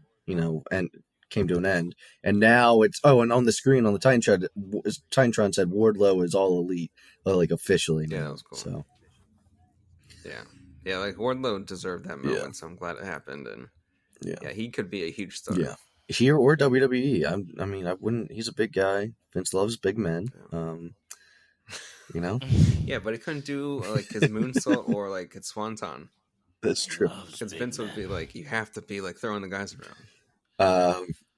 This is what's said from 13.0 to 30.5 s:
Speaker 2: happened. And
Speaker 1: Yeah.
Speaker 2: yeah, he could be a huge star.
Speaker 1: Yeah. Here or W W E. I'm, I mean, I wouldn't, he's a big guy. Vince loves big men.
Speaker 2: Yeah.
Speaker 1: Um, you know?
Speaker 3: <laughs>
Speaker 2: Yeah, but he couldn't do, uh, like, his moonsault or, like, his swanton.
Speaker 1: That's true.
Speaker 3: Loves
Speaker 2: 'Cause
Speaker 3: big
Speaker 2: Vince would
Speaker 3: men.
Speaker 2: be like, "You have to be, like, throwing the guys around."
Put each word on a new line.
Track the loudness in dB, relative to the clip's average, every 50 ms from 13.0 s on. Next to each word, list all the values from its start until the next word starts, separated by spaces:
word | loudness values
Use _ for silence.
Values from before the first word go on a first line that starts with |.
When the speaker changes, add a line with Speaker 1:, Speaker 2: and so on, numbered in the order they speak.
| -10
Speaker 2:
happened. | -10 -10 -10 -12 -12 -14 -12 -12 -12
And | -14 -14 -16 -20 _ _ _ _ _ _ _ _ _ -14
Speaker 1:
Yeah. | -10 -10 -10 -10 -10
Speaker 2:
yeah, | -12 -10
he | -10 -10 -8
could | -8 -8 -8 -6
be | -6 -8 -6
a | -6
huge | -8 -8 -10 -12 -12 -12
star. | -8 -6 -4 -2
Speaker 1:
Yeah. | -2 -4 -6 -12 -18 _ _ _ _ -8
Here | -2 2 4 4 6
or | 6 6 6 6
W | 6 4 4 4 4
W | 2 2 2 0 0
E. | 0 0 0 0
I'm, | 0 -2 -4 -6 -8 -8 -8
I | -8
mean, | -6 -6 -6 -4
I | -6 -6
wouldn't, | -4 -4 -4 -2 -2 -4 -6
he's | -8 -10 -10 -8
a | -4
big | -4 -4 -2 0
guy. | 0 0 2 0 -2 -2 -4 -8 _ _ _ -8
Vince | -8 -6 -2 -2
loves | 0 0 0 -2
big | -2 -2 -2 -2 0
men. | -2 -2 -2 -4 -4 -8 -10 -14 -16 -10 -8
Speaker 2:
Yeah. | -8
Speaker 1:
Um, | -8 -8 -8 -10 -12 -14 -16 _ _ -20 -20 -20 _ _ _ _ _ _ _ _ _ -18 -16 -16 -16 -18 -20 -20 -18 -12 -8
you | -6
know? | -4 -2 -4 -4 -2
Speaker 3:
<laughs> | 2 4 6 6 6 6 4 0
Speaker 2:
Yeah, | -2 -4 -4
but | -4 -4 -6
he | -6
couldn't | -6 -8 -8 -8 -6
do, | -6 -6 -6 -4 -4 -6 -6 -4
uh, | -4 -4
like, | -4 -4 -4
his | -2 0 0
moonsault | 2 2 0 -2 -2 -2 -2 0 0 0 0 0 -2
or, | -2 -2 -2 -4
like, | -6 -6 -8 -10 -12
his | -16 -16
swanton. | -12 -10 -8 -8 -8 -8 -8 -10 -10 -12 -12 -16 -20 _ _ _ _ _ _ _ _ _ _
Speaker 1:
That's | -2 -2 -2 -2 -4
true. | -6 -4 0 0 -2
Speaker 3:
Loves | -2 -4 -16 -16 -14 -12
Speaker 2:
'Cause | -12 -10 -10
Speaker 3:
big | -8
Speaker 2:
Vince | -8 -8 -8 -8
would | -10 -10
Speaker 3:
men. | -10
Speaker 2:
be | -10 -10
like, | -8 -8 -8 -8 -10 -12
"You | -16 -12
have | -8 -6 -6 -6 -8 -10
to | -14 -14
be, | -10 -10 -10
like, | -8 -10 -10
throwing | -8 -8 -6 -6 -6
the | -8 -8
guys | -8 -8 -8 -10 -12
around." | -16 -20 -20 -20 -20 -20 -20 _ _ _ _ _ _ _ _